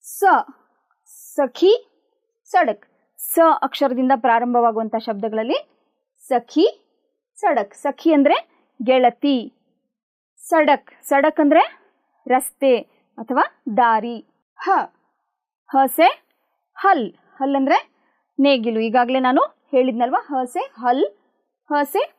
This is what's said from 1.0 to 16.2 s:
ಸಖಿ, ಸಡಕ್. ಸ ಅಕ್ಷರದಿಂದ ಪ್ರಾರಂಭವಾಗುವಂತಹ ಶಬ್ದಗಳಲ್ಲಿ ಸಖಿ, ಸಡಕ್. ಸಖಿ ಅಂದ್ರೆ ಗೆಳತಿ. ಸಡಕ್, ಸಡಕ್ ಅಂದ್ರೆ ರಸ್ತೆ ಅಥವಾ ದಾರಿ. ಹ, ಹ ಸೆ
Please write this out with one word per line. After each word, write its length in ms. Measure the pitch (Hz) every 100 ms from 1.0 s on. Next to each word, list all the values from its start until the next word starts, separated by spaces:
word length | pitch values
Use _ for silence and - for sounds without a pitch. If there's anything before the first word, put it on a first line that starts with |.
| _
ಸಖಿ, 840 | - - - 269 - 359 480 _ _ _ _ _ _
ಸಡಕ್. 420 | _ 359 294 202 _ _ _ _
ಸ 220 | - - 330 -
ಅಕ್ಷರದಿಂದ 500 | 269 - 277 247 254 262
ಪ್ರಾರಂಭವಾಗುವಂತಹ 840 | 254 226 240 240 233 220 220 226
ಶಬ್ದಗಳಲ್ಲಿ 720 | 226 202 220 220 226 523 - _ _ _ _ _ -
ಸಖಿ, 600 | 240 240 294 381 - _ _ _ _ _ _
ಸಡಕ್. 380 | 247 240 202
ಸಖಿ 400 | - 285 269 320
ಅಂದ್ರೆ 360 | 302 277 494 - _ _ _
ಗೆಳತಿ. 680 | 233 262 247 240 285 262 214 _ _ _ _ _ _ _ _ _
ಸಡಕ್, 680 | - 320 302 269 _ _
ಸಡಕ್ 360 | - 277 302 302
ಅಂದ್ರೆ 420 | 294 311 659 - _ _ _ _ 254
ರಸ್ತೆ 500 | 254 - _ 269 233 - _ _ -
ಅಥವಾ 260 | 226 254 - _ - 208
ದಾರಿ. 480 | 233 220 233 226 _ _ _ _
ಹ, 140 | - 359 208 _ _ _ _ _ _ _ _
ಹ 20 | 269 269
ಸೆ 380 | 285 339 622